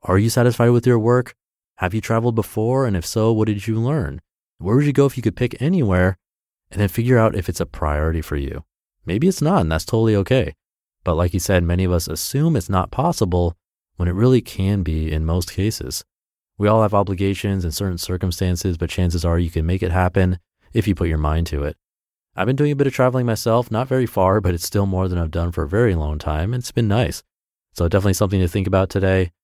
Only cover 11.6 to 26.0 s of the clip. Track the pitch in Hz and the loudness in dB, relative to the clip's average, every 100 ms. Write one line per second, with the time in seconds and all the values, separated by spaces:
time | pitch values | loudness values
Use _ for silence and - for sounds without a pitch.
11.6 | 85 87 92 87 82 80 - 139 160 143 | 2 0 2 0 -2 -8 -4 0 0 0
12.6 | - 98 - - 156 165 95 87 87 - | 0 -2 -2 -2 -2 0 0 2 0 -4
13.6 | _ _ _ _ 90 90 123 127 - - | _ _ _ _ -2 2 4 2 0 -4
14.6 | 95 104 80 80 78 78 80 87 87 - | -2 0 -2 -2 -2 -2 0 -2 -2 -2
15.6 | 101 113 64 - - _ _ _ _ _ | -4 -4 -8 -10 -14 _ _ _ _ _
16.6 | 104 110 107 101 98 92 98 98 104 98 | 2 4 4 2 0 0 -2 -2 -2 -2
17.6 | 87 78 98 85 - 90 92 87 92 87 | -2 -4 -4 -4 -6 -4 -4 -2 -2 0
18.6 | 95 82 82 - 90 85 85 85 87 82 | -2 -2 -4 -2 0 0 0 0 0 -2
19.6 | 80 92 92 87 90 101 92 90 _ _ | -2 0 0 2 2 2 0 0 _ _
20.6 | _ 107 101 90 85 80 76 80 82 73 | _ -2 0 0 0 0 0 0 -2 -4
21.6 | 71 - _ _ _ _ _ - 98 135 | -6 -8 _ _ _ _ _ -4 -2 0
22.6 | 147 143 139 - 127 127 120 110 - 113 | 0 0 -2 2 0 2 -2 -2 0 0
23.6 | 123 110 131 131 120 - 92 95 92 85 | 0 -4 -2 -2 0 2 2 4 2 -2
24.6 | - 104 98 92 92 90 82 85 85 82 | -2 -2 0 0 -2 -2 -2 -2 -4 -2
25.6 | 78 98 120 87 | -2 2 2 2